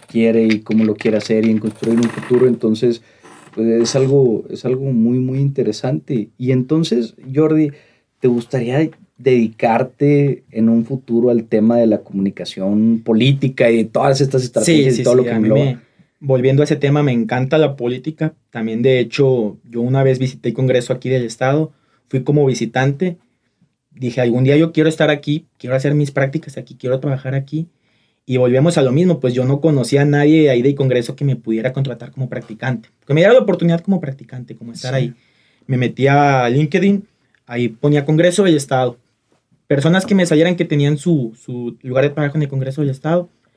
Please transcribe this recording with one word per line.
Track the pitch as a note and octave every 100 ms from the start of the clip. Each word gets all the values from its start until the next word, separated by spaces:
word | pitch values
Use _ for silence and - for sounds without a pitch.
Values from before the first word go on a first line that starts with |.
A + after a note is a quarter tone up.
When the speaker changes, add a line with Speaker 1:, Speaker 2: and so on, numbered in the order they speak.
| -
Speaker 1:
quiere | A#2 A2+ A2+
y | A2+ G#2+
cómo | - A2
lo | A2
quiere | G#2 A2+ G#2+
hacer | - A2 A2+
y |
en | A2
construir | A2 - A2 A#2
un |
futuro. | A#2 - - B2 B2+
Entonces, | A2+ A2+ G#2+ - A2+ _ _ - - -
pues, | - A2+
es | A2+ A#2 C3+
algo, | C3+ C#3 B2+ G#2+ -
es | -
algo | B2 C3 C#3
muy, | B2 A2+ B2+
muy | B2+ C3+
interesante. | C#3 C3+ G#2+ G#2+ B2+ D3+ - C3 G2+ -
Y | B2+
entonces, | C3 B2+ D#3+ D#3+ A#2+ A2+ - C3
Jordi, | C3+ D#3 D#3 D3+ C#3 _ _ _ _
¿te | B2+
gustaría | A#2+ A#2 C3+ A#2 C3+ D#3+ - _ -
dedicarte | C3 B2 A2+ A2 A#2+ A2+ C#3 - C#3+ C#3+ C#3+ B2+ -
en | A2 A2+
un | A#2
futuro | A#2 C3+ - A#2 B2
al | A#2
tema | A2+ A2 A2 A#2
de | A2+
la | G#2
comunicación | - G2 G2 - F2 - F#2+ G#2 A2+ A2+
política | A2+ A2+ B2+ C#3 C#3+ - A#2+
y | A2+
de | A2
todas | A#2 C#3 C3+
estas | C3+ C3
Speaker 2:
Sí, | B2
Speaker 1:
estrategias | A#2+ A2 D#3 C3+
Speaker 2:
sí, | A#2
Speaker 1:
y |
todo | A#2+
Speaker 2:
sí, | B2+
Speaker 1:
lo |
que | A#2+
Speaker 2:
a | A2+
mí | G#2+
Speaker 1:
engloba? | A2
Speaker 2:
me, | C#3 B2+ - _ _ _
volviendo | C#3+ C3 C3 C#3
a |
ese | D3 C#3
tema, | C#3 D3
me | D3
encanta | A#2+ A2+ B2+ C3 D#3
la | D3
política. | C3+ B2 B2+ D#3+ D#3 D#3 - _
También, | A#2 A2+ A2+
de | C3 B2+
hecho, | A#2+ - C3+ B2+ G#2+ - -
yo | A#2
una | B2 C3+
vez | C3+ B2+
visité | C3 - A#2+
el |
Congreso | A2+ C3 B2+ A#2+
aquí | B2 B2+
del | C3
Estado, | A#2 - C3 D3 D#3 _ _ _ _
fui | C3+
como | - D3 C#3
visitante. | A#2+ A2+ B2+ C3+ C#3 F#3 F3 _ _ _ _ _ _ _
Dije, | - B2+ A#2+
"Algún | B2 A#2
día | C3 D3
yo | E3
quiero | D#3+ D#3+
estar | D#3+ D#3
aquí, | D3 D3 D3+ - _
quiero | B2 C3
hacer | C#3+
mis | D3 C#3
prácticas | C#3 C3+ D#3+ D3+ C3+
aquí, | - B2+
quiero | B2+ C3
trabajar | D3 C3+ C3+
aquí". | C3+ C3+ D#3 E3 _ _ _ _ _ -
Y | B2+
volvemos | B2+ C3 D#3+ D#3+
a |
lo | C3+
mismo, | C3+ F#3 D3+
pues | B2+
yo | B2
no | B2+ C#3+
conocía | E3 C#3+ A#2 C#3
a |
nadie | D3 C#3+ D3 D#3+ D3
ahí | B2
del | B2+ C#3
Congreso | C#3 B2 A2+ C3+
que |
me | C#3+ A#2
pudiera | - A2 A#2+
contratar | C3+ C3 A#2+ B2
como | - B2+
practicante, | - - G#2+ B2+ A#2 - _ -
que |
me | D3+
diera | F#3+
la | B3
oportunidad | G3+ F3 E3+ E3
como | E3+ F#3+
practicante, | C#3+ C3+ - B2+ B2 A2
como | A#2
estar | A#2 B2+
Speaker 1:
Sí. | C3
Speaker 2:
ahí. | - - _ _ _ _ -
Me | B2+
metí | B2 A2+ C3+
a | C#3+ C#3+ C3+ A#2+
LinkedIn, | C3 D3+ F#3 F#3+ G3+ - _ _ _ -
ahí | A#2+ A#2+
ponía | A2 D3 D3
Congreso | C#3 D#3 F3 F3+
del | F#3+ D#3
Estado. | C#3 C3 B2+ A#2+ _ _ _ _ _ _ -
Personas | C#3+ D#3 F#3
que | F#3+
me | G3 F3
salieran | D3+ E3+ F3
que |
tenían | E3+ D3+ C#3+ D3+
su, | F3 D#3+ A2+ -
su | - B2 A#2+ A2+
lugar | B2+ B2+
de | C#3+
trabajo | C#3+ C#3+ D3+
en |
el | C#3+
Congreso | C3+ C3 C3+
del | C#3+
Estado, | C3 D3+ F3 F3 _ _